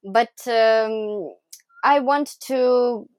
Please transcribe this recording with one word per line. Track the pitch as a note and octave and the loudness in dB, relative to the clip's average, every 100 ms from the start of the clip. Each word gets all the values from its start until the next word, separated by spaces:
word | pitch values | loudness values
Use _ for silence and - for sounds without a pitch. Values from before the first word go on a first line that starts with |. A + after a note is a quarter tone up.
But, | G3 G#3 A#3 - B3+ | 0 0 0 -6 -2
um, | A3+ A3 A3 A3 A3 G#3+ G#3 D#3 F2+ _ - _ _ | 2 4 2 0 -4 -6 -8 -10 -14 _ -20 _ _
I | B3+ C#4+ | 2 2
want | B3+ C#4+ C#4+ - - | 2 -2 -2 -10 -6
to | C4 B3 B3 A#3+ A3+ - | 0 2 2 0 -4 -12